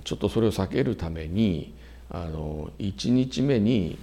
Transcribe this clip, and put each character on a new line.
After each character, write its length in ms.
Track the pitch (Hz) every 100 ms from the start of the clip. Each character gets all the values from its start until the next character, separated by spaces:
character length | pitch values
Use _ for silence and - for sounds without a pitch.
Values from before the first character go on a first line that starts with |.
ー、 20 |
ち 120 | -
ょ 20 | -
っ 20 |
と 100 | 104
そ 120 | 113
れ 80 | 113
を 20 |
避 160 | 98 95
け 160 | -
る 140 | 135 101
た 120 | 85
め 200 | 80 80
に、 440 | 95 110 78 - - - - -
あ 160 | 87 85
の、 440 | 78 76 76 78 -
一 320 | 101 - -
日 320 | 127 127 123
目 160 | 135 127
に、 400 | 104 123 80 -